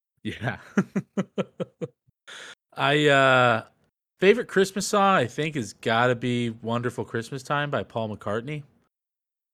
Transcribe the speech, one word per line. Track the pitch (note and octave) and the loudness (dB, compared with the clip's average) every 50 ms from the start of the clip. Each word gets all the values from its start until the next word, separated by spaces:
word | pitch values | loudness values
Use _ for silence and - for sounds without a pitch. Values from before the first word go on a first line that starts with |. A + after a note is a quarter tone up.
| _ _ _ _ - | _ _ _ _ -12
Yeah. | G#2 - - G#2+ B2 F#2+ F2 - - - G#3 - - - G3+ - _ _ G3+ G3 - _ - F#3 - _ - - - | -12 -10 -8 -6 -8 -8 -8 -12 -6 -4 -4 -4 -4 -6 -8 -8 _ _ -10 -10 -8 _ -8 -10 -8 _ -12 -14 -14
<laughs> | _ _ E3 - _ _ _ _ _ _ _ - - - - - - - _ _ _ | _ _ -16 -16 _ _ _ _ _ _ _ -20 -20 -18 -18 -20 -20 -20 _ _ _
I, | - C3+ C#3 D3 D3+ D3 C#3+ | -2 0 2 2 4 4 6
uh, | C#3 C3+ C3+ C3+ C3 B2+ B2 A#2+ A2+ A2+ - - _ _ _ _ _ _ _ _ _ _ | 6 6 6 6 6 6 6 4 4 0 -2 -8 _ _ _ _ _ _ _ _ _ _
favorite | F3+ G3 A3+ B3 - - | 4 4 4 4 0 -2
Christmas | - F#3+ G3 F#3+ - G3+ F#3+ - | 0 0 0 0 -2 -6 -4 -2
song, | G#3+ G3+ G3 G3 F#3+ | 0 2 4 4 4
I | E3+ B2 | 2 0
think, | A2 - - D3+ E3 D3+ | 0 -2 -6 -6 -6 -4
has | C#3+ G#2+ F#2+ - | -6 -8 -8 -10
gotta | _ - A#2+ A2+ A2+ B2 B2+ B2 | _ -2 0 2 4 4 2 2
be | A2+ B2+ B2 B2 A#2+ A#2+ A#2 | 0 -2 -2 -2 -2 -2 -4
Wonderful | A2+ A#2 - A2 A#2 A#2+ A#2+ B2+ - - G#2+ | -6 -8 -6 -4 -4 -4 -4 -4 -6 -8 -8
Christmas | - - A#2 A2+ - C#3+ C3 B2+ | -6 -6 -8 -8 -8 -10 -12 -8
Time | - D3 C#3+ D3 C#3+ | -4 -4 -4 -2 -2
by | C#3 A2+ F#2+ | -4 -4 -6
Paul | - - A#2 A2 G#2+ G#2+ | -6 -6 -6 -6 -6 -8
McCartney. | - - G#2+ G2+ A#2 A#2 C#3+ D3+ D3 C#3+ - _ _ _ _ _ _ _ _ _ _ _ _ _ _ _ _ | -8 -6 -6 -6 -4 -6 -6 -10 -12 -12 -16 _ _ _ _ _ _ _ _ _ _ _ _ _ _ _ _